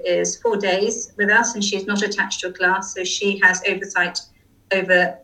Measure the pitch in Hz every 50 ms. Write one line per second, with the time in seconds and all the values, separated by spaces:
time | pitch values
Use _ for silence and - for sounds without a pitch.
0 | - 180 175 175 175 175 - - - 226 208 202 202 190 180 190 214 233 - -
1 | - - - 208 202 202 214 233 233 - - 208 202 - 208 196 196 208 202 202
2 | 208 202 - 196 - 208 - - 185 180 185 - 185 180 180 185 - - - 190
3 | 180 185 - - 202 202 196 190 190 180 180 175 - 202 185 185 196 - - 180
4 | 175 175 - - - - _ _ _ _ _ _ _ - 196 190 180 175 185 180
5 | 180 175 - -